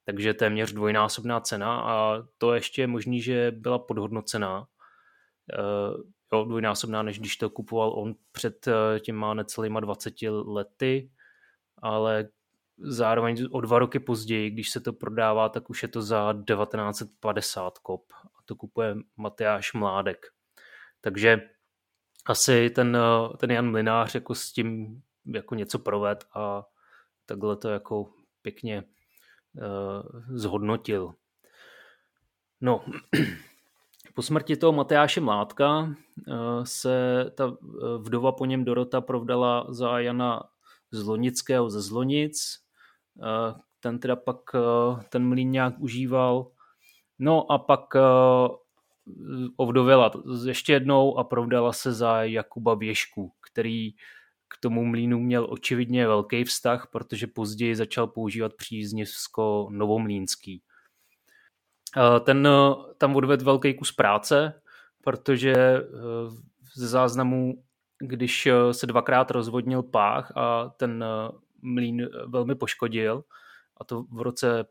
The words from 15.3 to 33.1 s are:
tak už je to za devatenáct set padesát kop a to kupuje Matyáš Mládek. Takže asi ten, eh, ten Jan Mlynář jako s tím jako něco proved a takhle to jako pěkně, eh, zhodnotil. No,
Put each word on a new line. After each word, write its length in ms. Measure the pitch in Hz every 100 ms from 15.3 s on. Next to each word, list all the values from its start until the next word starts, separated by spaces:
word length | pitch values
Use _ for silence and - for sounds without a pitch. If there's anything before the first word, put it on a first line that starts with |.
| 110 110
tak 200 | 117 -
už 140 | 120
je 60 | 117
to 120 | 117
za 320 | 107 110 104
devatenáct 640 | 107 101 104 104 110 104 104
set 120 | 107 _
padesát 600 | 107 104 - - 90 -
kop 240 | - 92 _
a 260 | - - _ -
to 100 | -
kupuje 400 | 104 - 113 104 - -
Matyáš 560 | 107 - 107 104 -
Mládek. 520 | 113 101 95 98 90 - _ _ _ - - - _
Takže 480 | 110 98 113 110 - _ _ _ _ _ _ _ -
asi 440 | 107 - 120 120
ten, 260 | 120 120 120
eh, 420 | 117 117 113 -
ten 140 | 120
Jan 200 | 117 120
Mlynář 440 | 110 110 113 110 123
jako 200 | - 117
s 160 | -
tím 500 | - 113 110 107 120 _ _ -
jako 300 | 113 - 113
něco 240 | 101 -
proved 460 | - 104 101 104 -
a 320 | 107 107 101 101 _ _ _ _ _ -
takhle 300 | 101 107 104
to 120 | 113
jako 440 | 101 - 107 104 _ _ _
pěkně, 420 | 107 - 117 104 - _ _ _ _ _ _ -
eh, 640 | 104 98 98 98 - 120 117
zhodnotil. 840 | 127 107 101 104 113 - 101 90 - _ _ _ _ - - - _ _ _ _ _ _ -
No, 240 | 127 120 - - -